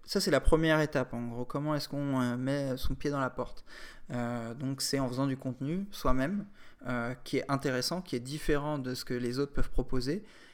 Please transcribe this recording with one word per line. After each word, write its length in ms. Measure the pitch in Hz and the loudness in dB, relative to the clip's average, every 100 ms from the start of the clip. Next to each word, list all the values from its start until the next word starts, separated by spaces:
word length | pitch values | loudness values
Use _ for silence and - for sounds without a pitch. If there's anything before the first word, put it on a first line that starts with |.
| - | -4
ça 160 | 202 | 0
c'est 100 | 190 | 4
la 80 | 139 | 6
première 400 | - 160 160 156 | 8 8 8 6
étape 340 | 151 151 127 | 4 2 0
en 140 | 117 120 | -4 -6
gros. 160 | 117 | -4
Comment 320 | 123 143 151 147 | -4 -2 0 -2
est-ce 140 | - | -2
qu'on, 320 | 139 143 131 | -2 0 2
euh, 160 | 123 120 | 2 0
met 400 | 131 143 139 131 | 0 0 0 0
son 180 | - 135 | 0 0
pied 140 | 147 | 0
dans 100 | 143 | 0
la 100 | 131 | -2
porte ? 360 | - 120 - - - - - - | -2 -6 -6 -12 -14 -14 -14 -8
Euh, 420 | 123 120 120 117 | -4 -2 -4 -6
donc 280 | 117 131 135 | -4 -4 -2
c'est 180 | - 135 | 0 0
en 80 | 127 | 0
faisant 180 | 123 139 | 0 0
du 80 | 135 | -2
contenu 500 | 131 123 135 175 196 | -4 -4 -4 -4 -4
soi-même, 540 | - - 127 135 208 202 - - - - | -2 0 0 0 -2 -6 -14 -20 -14 -6
euh, 280 | 123 117 131 - | -4 -4 -6 -4
qui 120 | 135 | -4
est 120 | - | -2
intéressant, 500 | 135 139 127 123 175 | -2 0 0 -2 -4
qui 140 | 180 123 | -4 -6
est 60 | |
différent 580 | 127 147 - 147 147 151 | -6 -4 0 0 0 -2
de 140 | 127 | -4
ce 100 | 127 | -6
que 100 | - | -4
les 260 | 123 120 127 | -4 -2 -2
autres 120 | 143 | -2
peuvent 180 | - - | 4 4
proposer, 540 | - 123 127 123 180 - - - | 4 4 2 2 -2 -4 -18 -20